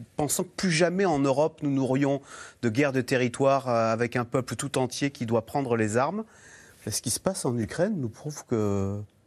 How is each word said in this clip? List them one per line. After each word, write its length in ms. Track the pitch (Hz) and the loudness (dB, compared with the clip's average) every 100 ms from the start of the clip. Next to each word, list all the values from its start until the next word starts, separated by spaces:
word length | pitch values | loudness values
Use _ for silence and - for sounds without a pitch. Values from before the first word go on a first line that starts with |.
| 117 - | -8 -6
pensant 260 | 147 - | -4 -2
que 60 | 185 | -4
plus 160 | - 190 | -2 0
jamais 360 | 156 170 180 196 | 2 2 2 2
en 140 | 143 | 2
Europe, 400 | 139 131 160 - | 2 2 0 0
nous 80 | 147 | -2
n'aurions 500 | 135 127 131 139 139 - - - - | 0 2 2 2 0 -6 -20 -18 -4
de 80 | 120 | -2
guerre 240 | 110 143 | 2 2
de 80 | 131 | 2
territoire, 680 | - 131 127 117 135 139 123 | 0 2 2 2 4 4 2
euh, 220 | 117 113 | 2 2
avec 200 | 113 120 | 2 0
un 120 | 123 113 | -2 -2
peuple 300 | 135 123 113 | -2 -2 -6
tout 200 | 143 135 | -2 0
entier 340 | 135 - 143 | -2 -2 -4
qui 140 | - | -4
doit 220 | 117 113 110 | 0 0 0
prendre 280 | 143 131 | -4 0
les 220 | 117 107 113 | 2 2 2
armes. 260 | 143 208 220 - - - - - - | 0 -2 -8 -14 -20 -20 -20 -12 -8
Ce 140 | - | -6
qui 100 | 123 | -4
se 80 | - | -2
passe 280 | 190 190 139 | -4 -2 -2
en 100 | 120 | -2
Ukraine 360 | 107 - 190 196 | -2 0 0 0
nous 140 | 120 | -4
prouve 340 | - 147 151 | -6 -12 -10
que 560 | - 117 104 101 98 101 104 _ | -2 0 2 0 -2 -4 -10 _